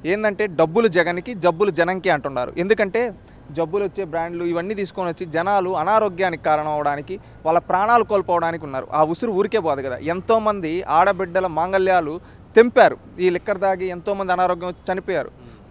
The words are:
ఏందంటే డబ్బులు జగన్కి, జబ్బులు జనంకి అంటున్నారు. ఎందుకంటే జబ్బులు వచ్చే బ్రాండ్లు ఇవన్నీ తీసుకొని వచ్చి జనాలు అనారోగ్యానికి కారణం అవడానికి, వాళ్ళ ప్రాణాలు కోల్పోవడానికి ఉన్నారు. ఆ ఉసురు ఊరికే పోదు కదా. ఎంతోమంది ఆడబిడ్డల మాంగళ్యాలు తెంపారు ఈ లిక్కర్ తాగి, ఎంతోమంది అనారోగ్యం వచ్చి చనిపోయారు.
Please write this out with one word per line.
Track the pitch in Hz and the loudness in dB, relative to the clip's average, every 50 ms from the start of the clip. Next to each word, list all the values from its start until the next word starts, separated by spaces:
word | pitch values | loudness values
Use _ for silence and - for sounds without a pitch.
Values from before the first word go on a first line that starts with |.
| - | -2
ఏందంటే | 156 190 214 214 208 202 - 214 | -2 -2 0 0 -2 0 0 -4
డబ్బులు | 202 165 139 160 160 165 226 233 220 | -2 2 2 0 2 4 2 2 4
జగన్కి, | 160 180 165 170 175 180 175 247 247 | 4 4 2 2 0 -4 -6 -8 -8
జబ్బులు | 185 156 180 170 160 208 202 | 0 2 2 2 4 0 0
జనంకి | 160 160 165 170 185 185 156 185 | 2 0 0 0 0 -2 0 0
అంటున్నారు. | 165 147 - 139 139 123 123 - - | 0 0 -2 -4 -4 -4 -6 -4 -4
ఎందుకంటే | - 175 196 220 - 214 190 175 220 247 233 190 - - - - - - - | -4 0 0 2 0 0 -2 -2 -2 -4 -4 -6 -12 -20 -20 -20 -20 -20 -12
జబ్బులు | 147 156 165 156 170 202 202 | -6 -6 -4 -2 -2 -4 -4
వచ్చే | 185 - 196 190 | -4 -4 -6 -8
బ్రాండ్లు | 160 151 165 165 170 175 170 175 | -6 -4 -6 -6 -6 -6 -6 -4
ఇవన్నీ | 170 165 170 170 196 220 | -4 -2 -4 -4 -4 -6
తీసుకొని | 196 202 175 - 196 185 175 | -6 -6 -8 -6 -6 -6 -6
వచ్చి | 160 - 185 | -6 -8 -10
జనాలు | 165 147 160 175 196 208 202 180 180 190 | -4 -4 -2 0 2 2 2 2 0 -2
అనారోగ్యానికి | 160 160 185 214 220 214 208 175 170 190 180 165 - - | -2 0 2 2 2 2 0 -2 -2 -2 -2 -2 -2 0
కారణం | 165 151 151 151 156 | 0 0 2 0 -2
అవడానికి, | 151 151 147 143 143 147 143 - 185 208 - - - - - | -4 -2 -2 -2 -2 -4 -8 -10 -12 -14 -14 -20 -20 -6 -2
వాళ్ళ | 160 165 170 | 0 0 0
ప్రాణాలు | - - 180 185 202 220 240 233 214 | 2 0 0 0 4 4 4 4 4
కోల్పోవడానికి | - 214 196 175 - 175 170 170 165 170 160 156 | 2 0 0 0 2 0 0 0 -2 -4 -6 -8
ఉన్నారు. | 143 135 131 - - | -8 -8 -8 -8 -4
ఆ | - 151 156 | 2 2 2
ఉసురు | 156 170 - 247 233 | 2 2 -4 -2 -2
ఊరికే | 196 185 208 208 - 220 | 0 0 0 0 0 -2
పోదు | 165 160 143 139 | 0 0 -2 -2
కదా. | 135 135 123 | -4 -6 -8
ఎంతోమంది | 120 135 156 170 190 175 - 226 226 220 214 208 202 170 156 160 180 | -6 -4 -4 -4 -4 0 2 2 2 2 0 -2 -2 -4 -4 -4 -4
ఆడబిడ్డల | - - 143 165 185 196 196 175 190 175 170 190 185 | -2 2 2 4 4 4 2 0 -4 -2 0 -2 -2
మాంగళ్యాలు | 180 156 156 170 185 196 196 185 190 185 180 160 147 156 185 - - - - - - - | 0 -2 -2 -2 0 0 0 2 4 2 2 2 0 -8 -10 -12 -18 -20 -20 -20 2 4
తెంపారు | 220 233 247 - 262 208 165 - - - - - - | 4 4 6 6 6 6 6 6 0 -12 -20 -6 0
ఈ | 180 185 | 0 0
లిక్కర్ | 175 175 - 214 202 185 | 0 0 -2 -4 -4 0
తాగి, | 190 190 190 180 185 | 0 0 0 -2 -4
ఎంతోమంది | 185 180 175 165 208 202 196 196 185 | -6 -8 -6 -6 -6 -4 -4 -2 -2
అనారోగ్యం | 180 180 180 180 180 170 175 180 | 0 2 2 0 0 -2 -4 -10
వచ్చి | 175 - - - | -10 -8 -6 -6
చనిపోయారు. | 185 190 190 - 185 151 127 - - - - - - - - - | -6 -6 -4 -4 -4 -4 -4 -6 -12 -18 -20 -20 -20 -20 -10 -2